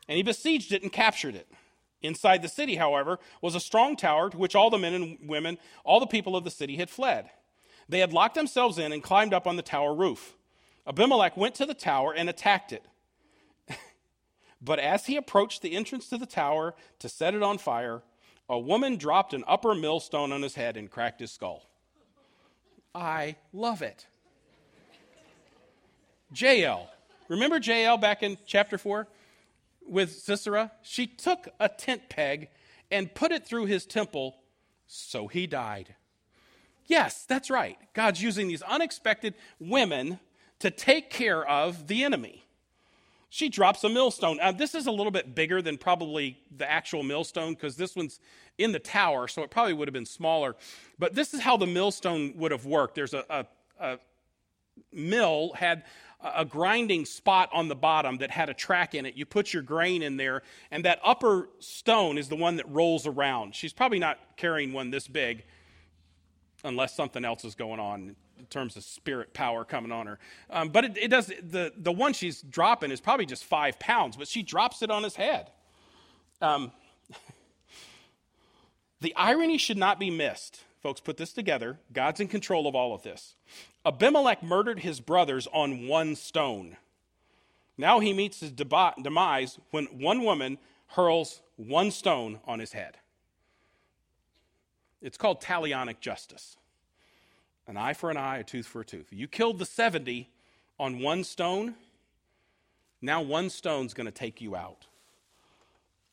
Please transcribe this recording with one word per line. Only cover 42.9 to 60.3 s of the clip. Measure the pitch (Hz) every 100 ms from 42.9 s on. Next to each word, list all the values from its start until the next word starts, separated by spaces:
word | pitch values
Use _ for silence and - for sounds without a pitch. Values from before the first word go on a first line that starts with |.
| _ _ _ _ -
She | 302
drops | 196 190 202
a | 220
millstone. | 233 254 - 170 151
Now, | 185
this | 185 294 320
is | 254
a |
little | 208 208
bit | 190 139 127
bigger | 160 185
than | 170 147
probably | - 180 165 151 139 127 _ 139
the | 143
actual | 156 - 165
millstone | 135 143 165 - 160 160
'cause | 151 131
this | 180 -
one's | 156 - _ - - -
in | 220
the | 175
tower, | - 202 185 139 123
so | -
it | 147
probably | - 233
would | 156 147
have |
been | 131 113
smaller. | - 160 160 139 117 - - - -
But | 170 202
this | -
is | 285
how | 233 240
the | 180
millstone | 175 202 190 185 165 143 160
would | 160
have | 139 135
worked. | 151 135 -
There's | 139
a, | 139 -
a, | 151 120 _ _ _
a | 156 127 _ _ _ _ _ _ _ - _
mill | 175 160 226 196 151 165
had | - 175 170 - - - -
a, | - -
a | 123
grinding | 143 180 226 226 175
spot | 143 - - 190 180
on | 170 165
the | 135
bottom | 156 156 139 127
that | 135
had | 170 156
a |
track | 131 - 180 170 151
in | 135
it. | 127
You | 147
put | 208 202
your | 175
grain | 131 160 170 180
in | 147 135
there, | 135